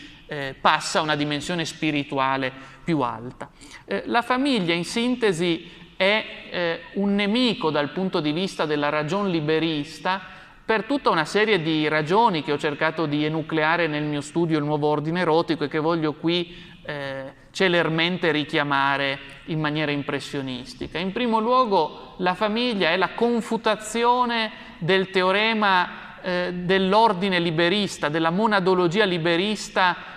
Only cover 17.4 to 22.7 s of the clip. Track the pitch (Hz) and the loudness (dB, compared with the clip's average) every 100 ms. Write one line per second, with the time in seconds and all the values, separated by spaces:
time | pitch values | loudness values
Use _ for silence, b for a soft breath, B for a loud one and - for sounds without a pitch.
17.4 | - - 185 175 160 160 170 180 175 151 | -10 -2 2 2 2 2 0 0 0 0
18.4 | 139 160 147 139 139 139 139 139 - B | 0 -2 0 2 2 0 -2 -4 -10 B
19.4 | - 160 151 151 151 143 139 139 - 143 | -6 -4 -2 -2 -2 -2 -2 -6 -4 -6
20.4 | 135 123 131 - 139 156 190 220 247 220 | -6 -8 -10 -12 -8 -6 -4 -2 0 0
21.4 | 220 254 247 190 151 - - - 180 175 | 2 2 4 2 0 -4 -16 -4 -2 0
22.4 | 214 220 247 | 0 0 0